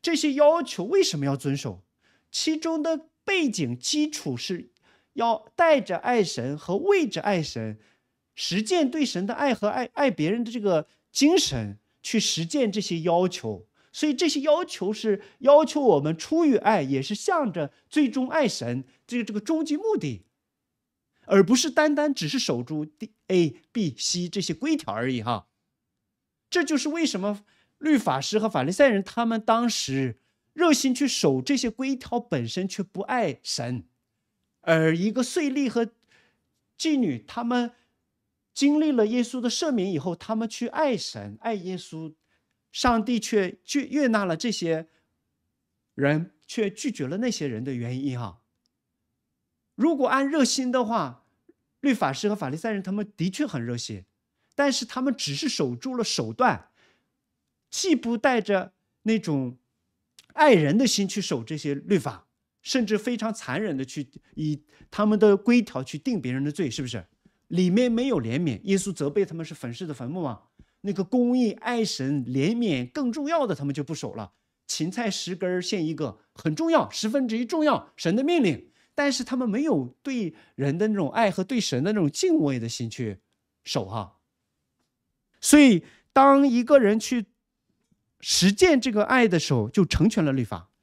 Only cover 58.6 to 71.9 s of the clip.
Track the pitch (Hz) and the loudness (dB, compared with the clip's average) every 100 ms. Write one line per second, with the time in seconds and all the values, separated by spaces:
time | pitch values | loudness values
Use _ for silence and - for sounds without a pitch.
58.6 | 185 _ _ _ 214 220 - 143 127 127 | -2 _ _ _ -2 0 0 -2 -4 -10
59.6 | _ _ _ _ _ _ _ - 302 196 | _ _ _ _ _ _ _ 4 6 8
60.6 | 147 202 262 - 190 208 - 135 113 151 | 6 4 2 2 -2 -4 -4 -6 -6 -6
61.6 | 147 143 170 190 139 - _ _ _ _ | -4 -6 0 0 0 -10 _ _ _ _
62.6 | - 262 208 214 214 233 220 208 - 123 | -2 -2 0 0 -2 -4 -4 -6 -6 -4
63.6 | 208 139 135 - 135 - _ - 156 147 | -2 -4 -6 -10 -12 -16 _ -6 -4 -4
64.6 | _ _ - - 208 214 214 196 220 240 | _ _ -12 0 2 6 6 6 4 4
65.6 | 208 - 131 151 - 214 123 127 143 147 | 2 -8 -8 -6 -4 -4 -2 -2 -2 -2
66.6 | 151 117 127 110 - _ _ _ _ 170 | -4 -4 -8 -8 -12 _ _ _ _ 0
67.6 | 180 196 247 226 269 196 113 131 170 101 | 2 4 2 0 0 -2 -2 -2 -2 -4
68.6 | 190 196 196 170 143 208 190 165 160 160 | -2 -2 -2 -4 -2 -2 -2 -4 -12 -10
69.6 | 123 120 170 139 127 180 147 107 _ _ | -12 -10 -10 -8 -8 -6 -6 -8 _ _
70.6 | - _ 196 190 185 254 240 254 233 - | -20 _ -6 -4 0 2 2 2 0 -2
71.6 | - 233 220 | -4 -2 -2